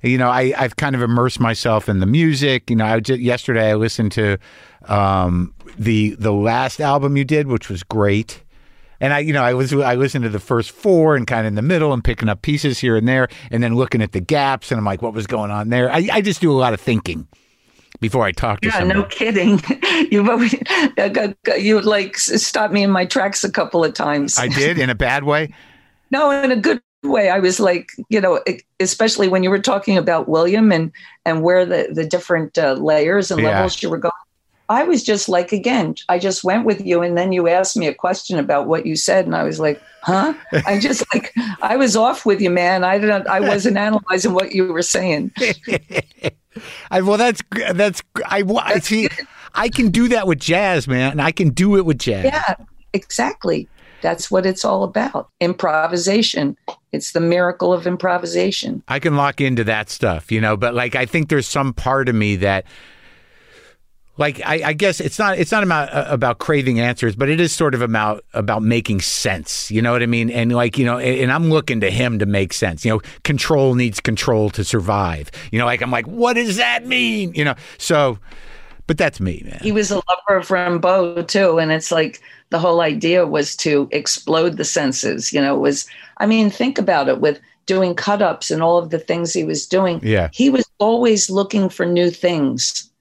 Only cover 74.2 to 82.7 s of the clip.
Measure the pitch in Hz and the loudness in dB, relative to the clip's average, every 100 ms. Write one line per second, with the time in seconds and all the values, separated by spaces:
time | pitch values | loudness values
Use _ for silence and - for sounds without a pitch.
74.2 | - 113 107 101 98 113 90 101 95 78 | 0 2 0 -2 -2 -2 0 0 0 -4
75.2 | 73 - - 110 123 120 120 120 117 226 | -10 -14 -6 -2 0 -2 -2 -4 -4 -2
76.2 | 240 233 233 196 240 240 240 254 240 214 | 0 0 -2 0 0 -2 -2 -2 0 -2
77.2 | 185 - 147 127 - - - 156 139 110 | -4 -2 -2 -4 -10 -12 0 2 2 -2
78.2 | - - - - - - - 160 165 - | -12 -18 -18 -18 -20 -18 -6 -2 -2 -2
79.2 | 95 80 - - 214 208 208 196 - 180 | -4 -4 -10 -6 -2 0 0 -2 -2 -4
80.2 | - 190 - 185 180 175 180 190 175 170 | 0 0 0 -2 0 0 2 2 2 -2
81.2 | 170 202 190 165 160 160 - 165 160 - | -2 2 4 4 2 0 0 0 -2 -4
82.2 | - - _ 170 175 | -20 -20 _ 0 2